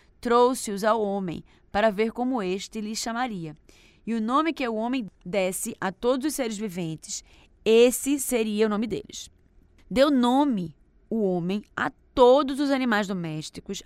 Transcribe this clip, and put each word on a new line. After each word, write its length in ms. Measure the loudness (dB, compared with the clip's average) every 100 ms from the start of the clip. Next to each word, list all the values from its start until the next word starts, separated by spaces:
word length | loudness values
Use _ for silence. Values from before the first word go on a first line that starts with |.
| _ _
trouxe-os 640 | 2 4 6 2 -4 -2
ao 180 | 0 2
homem 440 | 0 -2 -4 -8 -12 _ _
para 180 | 0 2
ver 220 | 2 -2
como 320 | -2 -2 -2
este 380 | -2 -4 -6 -10
lhe 160 | -8 -6
chamaria. 600 | -6 -4 -6 -6 -10 -14 _ -20 _ _
E 100 | -6
o 60 | -4
nome 320 | 0 0 0
que 140 | -2 -4
o 80 |
homem 320 | -4 -4 -4 -6 _
desse 520 | -6 -2 -2 -2 -8 -6
a 120 | -8
todos 340 | -4 0 0 -2
os 80 |
seres 240 | -4 -4 -4
viventes, 640 | -8 -6 -6 -8 -10 -14 -14 -20 _ _
esse 540 | 4 8 6 4 -2 -2
seria 480 | 0 -2 -2 0 0
o 20 |
nome 200 | 0 -2
deles. 420 | -6 -10 -16 -18 _ _ _ _ _ -4
Deu 220 | 2 4
nome 640 | 4 4 2 2 0 -6 -12 _ _ -8
o 140 | -2
homem 400 | 0 0 -2 -6 -6 -6
a 120 | -6 -6 _
todos 460 | 6 6 8 4 -2
os 120 | -2
animais 340 | 0 0 0 0
domésticos, 720 | -4 -6 -8 -10 -14 -12 -12